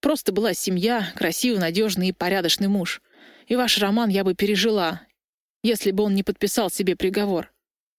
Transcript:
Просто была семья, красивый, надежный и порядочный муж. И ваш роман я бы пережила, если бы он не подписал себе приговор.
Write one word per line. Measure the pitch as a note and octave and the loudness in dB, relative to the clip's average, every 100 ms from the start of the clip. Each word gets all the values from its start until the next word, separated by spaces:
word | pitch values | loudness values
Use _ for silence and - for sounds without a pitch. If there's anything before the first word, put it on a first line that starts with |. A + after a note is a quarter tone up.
Просто | D4 D4+ - | 2 0 0
была | G3 A3 | 0 0
семья, | F3 - F#3 G#3 A#3+ F3+ | -2 -2 0 0 0 -4
красивый, | - F3+ E3 B3 G#3+ | -2 -4 0 0 0
надежный | E3+ E3+ A3 F#3 F#3 | 0 0 0 0 -2
и | |
порядочный | F3 F3 F#3+ E3+ - G3 | -2 0 0 0 0 0
муж. | G3+ F#3 - _ - - - _ | 0 -2 -8 _ -20 -20 -20 _
И | |
ваш | A#3+ A#3+ - | 0 2 2
роман | G3+ G#3+ A#3 | 2 2 2
я | G3 | 2
бы | F#3+ | 0
пережила, | F3+ G3+ G3+ A3 G#3+ E3+ E3+ - _ _ _ _ _ | 0 0 2 2 2 0 -4 -14 _ _ _ _ _
если | A3 A3 G3+ | -2 0 0
бы | F#3+ | 0
он | G#3+ | 2
не | G3 | 2
подписал | G3 G3 G3+ - F#3 | 0 -2 0 0 -2
себе | - F#3+ F3 | 0 0 0
приговор. | F#3+ G3 G3+ F3+ - _ _ _ _ | 0 0 0 -2 -4 _ _ _ _